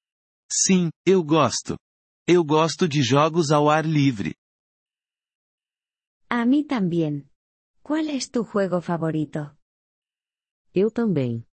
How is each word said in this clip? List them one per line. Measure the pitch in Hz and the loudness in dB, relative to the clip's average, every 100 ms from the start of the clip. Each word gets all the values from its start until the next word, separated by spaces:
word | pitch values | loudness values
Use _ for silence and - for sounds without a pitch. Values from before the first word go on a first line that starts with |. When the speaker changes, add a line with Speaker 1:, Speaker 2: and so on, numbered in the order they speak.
| _ _ _ _ - | _ _ _ _ -8
Speaker 1:
Sim, | - - 185 170 - - | -2 2 2 2 -2 0
eu | 190 | 2
gosto. | 151 160 127 - - 80 _ _ _ _ - | 2 2 2 0 -8 -10 _ _ _ _ 2
Eu | 175 | 2
gosto | 156 156 160 - 185 | 4 2 2 0 -2
de | 143 | 0
jogos | 120 143 160 160 143 | 2 2 2 0 0
ao | 147 147 | 2 2
ar | 151 160 | 2 0
livre. | 151 139 113 95 - _ _ _ _ _ _ _ _ _ _ _ _ _ _ _ _ _ _ - | 0 2 0 -6 -10 _ _ _ _ _ _ _ _ _ _ _ _ _ _ _ _ _ _ -6
Speaker 2:
A | 240 233 | -2 0
mí | 285 294 | 0 0
también. | 262 185 170 160 147 143 _ _ _ _ _ | -2 -2 0 -2 -4 -10 _ _ _ _ _
¿Cuál | - 302 311 | -6 -4 -4
es | 277 - | -6 -6
tu | 247 | -6
juego | 208 208 190 175 | -4 -4 -2 -4
favorito? | 165 170 160 156 151 160 147 - _ _ _ _ _ _ _ _ _ _ _ | -4 -4 -4 -4 -4 -6 -10 -14 _ _ _ _ _ _ _ _ _ _ _
Speaker 3:
Eu | 180 208 | -2 0
também. | 226 226 160 127 117 - _ | 0 -2 0 -2 -4 -10 _